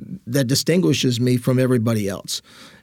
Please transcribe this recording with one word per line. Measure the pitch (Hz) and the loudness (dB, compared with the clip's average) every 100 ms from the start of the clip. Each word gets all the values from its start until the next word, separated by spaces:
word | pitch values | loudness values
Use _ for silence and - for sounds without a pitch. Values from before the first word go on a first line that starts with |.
| - - - | -10 -14 -4
that | 131 123 | -2 0
distinguishes | 135 - 170 165 131 131 117 | 0 2 2 2 2 0 0
me | 123 127 | 0 0
from | 123 127 | 2 2
everybody | 127 127 113 110 98 | 2 2 2 -2 -2
else. | 95 - - - - - - | -6 -8 -10 -12 -20 -20 -20